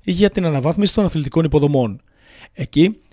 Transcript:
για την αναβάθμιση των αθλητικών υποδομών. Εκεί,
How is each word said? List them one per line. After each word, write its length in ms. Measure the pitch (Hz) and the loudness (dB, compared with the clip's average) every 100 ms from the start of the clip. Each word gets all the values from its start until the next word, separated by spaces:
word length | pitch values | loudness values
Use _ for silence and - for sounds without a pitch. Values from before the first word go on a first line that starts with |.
για 280 | - 180 202 | -6 0 0
την 160 | 196 170 | 0 -2
αναβάθμιση 480 | 143 147 165 202 | -2 -2 0 0
των 100 | - | 0
αθλητικών 400 | 190 156 135 165 | 0 -2 -2 -2
υποδομών. 560 | 160 151 143 139 117 107 _ _ _ - - | 0 2 2 2 -2 -6 _ _ _ -20 -20
Εκεί, 440 | - 131 143 180 220 _ | -12 -4 2 2 0 _